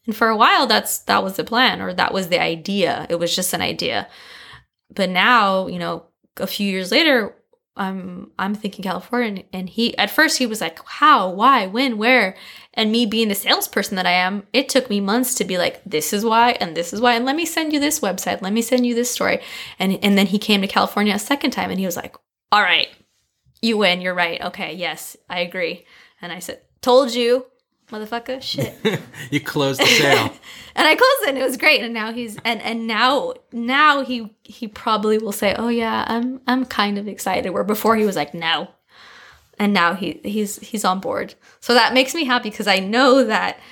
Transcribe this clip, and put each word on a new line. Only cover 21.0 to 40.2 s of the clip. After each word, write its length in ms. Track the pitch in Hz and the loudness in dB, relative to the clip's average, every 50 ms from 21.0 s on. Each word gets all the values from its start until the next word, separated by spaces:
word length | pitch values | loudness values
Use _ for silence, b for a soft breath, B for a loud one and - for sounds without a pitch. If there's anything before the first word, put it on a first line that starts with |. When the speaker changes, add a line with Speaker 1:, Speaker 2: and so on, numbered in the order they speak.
| 208 214 196 | 0 0 0
Speaker 1:
a 40 | 208 | -2
second 320 | - - 285 285 - 285 | -2 -2 -2 -2 -2 -2
time, 200 | 240 196 185 185 | -2 -4 -4 -4
and 80 | 185 190 | -4 -4
he 60 | 190 | -4
was 100 | 185 170 | -4 -4
like, 200 | - - - - - _ _ _ _ _ _ | -6 -10 -12 -16 -20 _ _ _ _ _ _
"All 100 | - 208 | 2 2
right, 280 | 202 180 170 160 - - - _ _ _ _ _ _ _ _ _ _ _ _ _ | 4 4 2 2 2 -2 -6 _ _ _ _ _ _ _ _ _ _ _ _ _
you 160 | - 226 226 208 | -2 0 2 2
win, 240 | 208 185 180 180 | 2 2 2 0
you're 120 | 180 185 180 | -2 -4 -2
right. 260 | 180 175 170 170 - - | -2 -2 -2 -2 -6 -8
Okay, 300 | 185 - - 190 156 160 | -8 -8 -8 -10 -10 -8
yes, 420 | 185 175 165 151 190 - - - - _ - | -6 -6 -6 -6 -8 -12 -16 -18 -20 _ -8
I 100 | 185 180 | -6 -4
agree." 460 | 180 180 180 185 180 165 175 185 b b b b b b b _ | -4 -4 -4 -4 -4 -4 -6 -8 b b b b b b b _
And 100 | - 175 | -14 -14
I 80 | 165 180 | -12 -12
said, 220 | 180 - - - _ _ _ _ | -12 -12 -14 -14 _ _ _ _
"Told 320 | - 254 247 254 285 247 226 | 0 4 4 6 4 4 0
you. 300 | 247 240 233 247 262 254 - _ _ _ _ _ _ _ _ | 0 2 2 2 0 0 -6 _ _ _ _ _ _ _ _
Motherfucker, 500 | - 214 214 214 - 233 233 - 254 269 | -14 -12 -10 -10 -10 -10 -8 -10 -10 -10
shit." 320 | - - - - 233 - - - - | -8 -8 -6 -4 -4 -6 -6 -4 -2
Speaker 2:
<laughs> 460 | 214 196 - - - - - - 123 | -2 -2 -2 -6 -12 -16 -16 -10 -6
You 80 | 139 143 | -4 -4
closed 420 | - - - 151 143 135 135 - | -4 -4 -2 -2 0 0 0 0
the 40 | - | 2
sale. 460 | - 123 - 147 139 135 120 113 107 - - | 4 4 4 6 4 4 4 2 0 -4 -10
Speaker 1:
<laughs> 380 | - - - - - - - | -18 -20 -20 -20 -20 -8 -2
And 120 | - 254 302 | 2 4 4
I 80 | - | 6
closed 260 | - 480 523 554 539 403 | 6 6 6 4 4 2
it, 60 | 285 | 0
and 80 | 277 262 | 0 0
it 60 | 262 | -2
was 140 | 262 262 - | -2 -2 2
great. 260 | - 302 302 220 208 | 2 4 4 4 2
And 100 | 233 233 | -2 -6
now 180 | 226 214 220 | -6 -6 -6
he's, 240 | 226 240 240 226 208 214 - | -6 -8 -8 -10 -10 -6 -4
and, 160 | 226 233 214 - | -4 -4 -4 -4
and 240 | - 226 233 226 226 | -6 -6 -4 -4 -4
now, 460 | 226 208 233 254 277 269 180 170 165 - _ _ | 0 2 2 2 2 2 0 -4 -6 -10 _ _
now 520 | - 233 233 233 262 277 311 302 285 277 269 | -10 -6 -4 0 2 4 4 4 4 2 0
he, 320 | 226 254 240 226 208 - _ | -4 -6 -6 -8 -10 -16 _
he 260 | _ - 208 - - 214 | _ -20 -14 -14 -12 -12
probably 520 | 214 - - 233 220 208 202 214 214 220 | -12 -6 -2 0 0 2 2 2 2 2
will 120 | 220 214 | 0 -2
say, 220 | 202 - - 202 185 | -4 -2 -2 0 0
"Oh 120 | - 220 233 | 0 -2 -2
yeah, 360 | 233 233 233 226 220 220 - - | 0 0 -2 -2 -2 -2 -2 -2
I'm, 340 | - 233 240 254 262 262 - - | -2 -2 -2 -2 -4 -6 -4 -2
I'm 180 | 247 262 262 | -2 -2 -2
kind 320 | 247 - - 208 202 208 202 | -2 -2 0 0 0 0 -4
of 100 | 202 208 | -6 -8
excited." 440 | 190 - - 196 185 185 - 190 | -10 -6 -4 -2 -2 -2 -2 -2
Where 120 | 170 - 196 | -4 -2 -2
before 320 | 185 208 208 - 214 226 | -2 -2 0 2 2 4
he 100 | 226 214 | 4 2
was 100 | 208 190 | 0 0
like, 180 | 170 147 - - | -2 -4 -4 -6
"No." 360 | 170 165 165 165 - 175 - - _ _ B B B B B B B B B B B B B B - | -6 -2 -2 -2 -2 -2 -8 -14 _ _ B B B B B B B B B B B B B B -2
And 120 | 208 202 | 0 2
now 220 | 202 185 170 170 170 | 2 4 2 2 2
he, 260 | 185 196 170 - - | 0 -4 -6 -8 -8